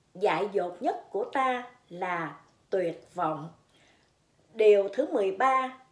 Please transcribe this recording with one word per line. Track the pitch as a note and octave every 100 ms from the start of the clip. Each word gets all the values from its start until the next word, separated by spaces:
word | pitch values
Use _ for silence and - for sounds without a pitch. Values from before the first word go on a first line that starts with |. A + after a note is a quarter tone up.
| _
dại | F#3 G3+ D#3+ G3+
dột | F#3+ F3 F3
nhất | D4 G4 -
của | - -
ta | C#4 C4 B3 B3 - _
là | F3 F#3 F3 D#3 D3+ - _ _
tuyệt | G3 E3+ D#3+ -
vọng. | F3+ D#3+ D3+ D#3+ - _ _ _ _ _ _ _ _ _
Điều | A3+ G#3+ G3+ G3
thứ | B3 C#4
mười | C4 G3
ba | F#3+ C4 C4 C4 C4 -